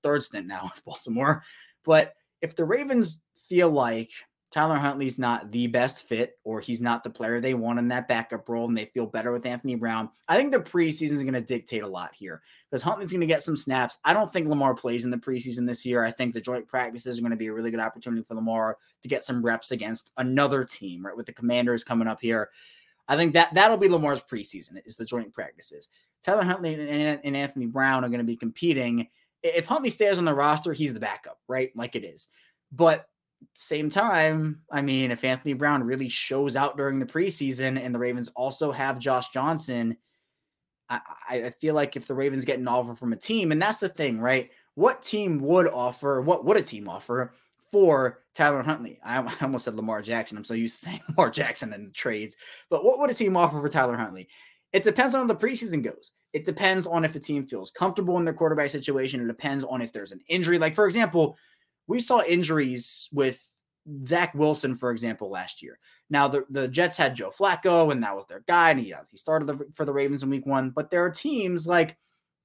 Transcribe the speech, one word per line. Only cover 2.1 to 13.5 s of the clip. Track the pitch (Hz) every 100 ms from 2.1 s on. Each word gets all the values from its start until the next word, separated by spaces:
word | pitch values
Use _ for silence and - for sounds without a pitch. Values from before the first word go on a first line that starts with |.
| - _ _
if | 160 -
the |
Ravens | 160 247 277 247 180 156 _ _ _
feel | 180 170
like | 143 120 113 113 - - _ _
Tyler | 151 160 147
Huntley's | 143 139 135 127
not | 120 117 101
the | 117 120
best | 120 131 - -
fit, | 113 - -
or | 110 110
he's | - 117
not | 120 117
the | 120
player | - 113 120
they | 127
want | 123 113 120
in | 120
that | 123 120
backup | 117 113 113 -
role, | 117 117
and | 113
they |
feel | 107 127
better | 110 113 120
with | 120 123
Anthony | 123 131
Brown, | 120 117 113 110 - -
I | 190
think | 285
the | 254
preseason | - 175 160 156 151
is | 147
gonna | 131 127
dictate | 113 120 - 110
a | 104
lot | 92 87
here, | - 95 78 _ _ _
'cause | 131
Huntley's | 151 208 180
gonna | 180 160
get | 151
some | -